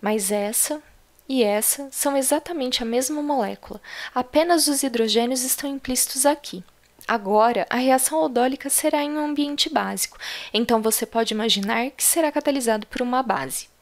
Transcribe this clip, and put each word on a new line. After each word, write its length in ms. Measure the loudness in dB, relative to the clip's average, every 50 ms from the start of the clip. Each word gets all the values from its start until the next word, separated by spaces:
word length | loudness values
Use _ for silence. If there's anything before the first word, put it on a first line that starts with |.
mas 300 | 0 0 -2 0 0 -2
essa 500 | -2 -2 -2 -2 0 0 -2 -2 -2 -8 -10 -16 -20 -20 _ _ _ _ _ _
e 140 | 0 2 2
essa 440 | 4 2 2 0 0 -2 -2 -6 -10
são 260 | -6 -2 -2 0 0 2
exatamente 640 | 2 2 0 0 -2 -4 -6 -4 -4 -2 -2 -2
a 40 | -2
mesma 360 | 0 0 0 0 -2 -4 -4
molécula, 580 | -2 -2 0 0 0 -2 -4 -10 -14 -16 -16 -16 _ -16 -14 -12 -12 -6 -4
apenas 520 | -4 -4 2 2 2 4 6 4 4 4 2
os 140 | 2 0
hidrogênios 640 | 0 -2 0 0 0 2 4 2 2 2 0 -2 -2
estão 260 | -2 -2 -4 -4 -6
implícitos 560 | -6 -6 -6 -4 0 0 0 -2 0 2 4
aqui. 380 | 2 2 2 -2 -14 -14 -14 -14 _ _ _ _ _ _ _ -4 -2
Agora, 600 | -2 -2 0 2 4 6 6 6 4 2 0 0
a 60 | -2
reação 420 | 0 4 4 4 4 4 2 2 2
aldólica 500 | 0 2 2 2 2 2 0 -2 -4 -2
será 360 | -2 0 2 2 0 2 0
em 80 | 0
um 140 | -2 -2 -2
ambiente 440 | -2 0 -2 -2 -2 0 -2 -4 -2
básico, 480 | 0 -2 -2 -2 -4 -6 -6 -6 -8 -12 -12 -12 -10 -10 -12 -4
então 300 | -2 -2 0 2 2 2
você 240 | 2 2 0 0 -2
pode 260 | -2 0 -2 0 0
imaginar 600 | -2 -2 0 0 0 0 0 -2 -2 -2 -2 -4
que 120 | -6 -2 0
será 280 | 0 2 2 2 0
catalisado 560 | 0 0 0 0 0 0 2 0 0 0 -2 _
por 160 | -6 -4 -4
uma 180 | 0 0 0
base. 480 | 0 0 -2 -4 -4 -6 -8 -10 -10 -12 _ _